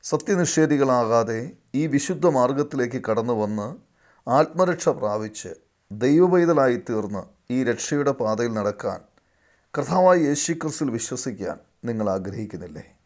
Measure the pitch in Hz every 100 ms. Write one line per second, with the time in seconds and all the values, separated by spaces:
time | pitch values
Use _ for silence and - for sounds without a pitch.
0 | - 151 - 196 170 - 156 147 139 127
1 | 113 117 113 113 131 - _ 131 156 139
2 | - 175 175 139 123 139 143 135 123 135
3 | 110 110 117 117 104 107 104 185 _ _
4 | _ _ - 127 160 165 185 170 - 135
5 | 107 104 110 - 90 82 _ _ _ 104
6 | 127 151 180 180 170 156 131 120 - 110
7 | 101 101 - _ _ 127 120 117 - 147
8 | 139 135 110 110 120 110 104 104 107 92
9 | - _ _ _ _ _ _ - 131 180
10 | 185 180 147 147 - 165 160 - 143 117
11 | - 127 - 95 95 - _ _ 117 113
12 | 104 95 92 98 107 85 90 78 - _